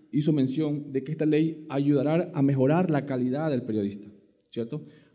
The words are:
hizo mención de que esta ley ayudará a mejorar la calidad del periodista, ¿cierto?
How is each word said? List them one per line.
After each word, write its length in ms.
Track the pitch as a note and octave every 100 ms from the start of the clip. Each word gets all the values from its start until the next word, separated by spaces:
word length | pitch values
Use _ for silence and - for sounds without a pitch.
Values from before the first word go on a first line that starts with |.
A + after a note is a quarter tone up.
| _
hizo 200 | C#3+ D3+
mención 600 | D3+ C3 D#3 D3+ D3 C#3+
de 120 | C3+
que 80 | C#3
esta 140 | D3+ D#3
ley 400 | D3+ D#3+ - -
ayudará 600 | C#3 C#3+ C#3+ C#3 E3 F3+
a 120 | D3
mejorar 480 | C#3 C3+ C3 E3 F3
la 160 | C#3+ C#3
calidad 420 | C3 B2+ C3+ D#3+
del 140 | B2+
periodista, 440 | A2 G#2+ G2+ G2+ - - _ _ _
¿cierto? 340 | A#2+ A2+ D3+ - - _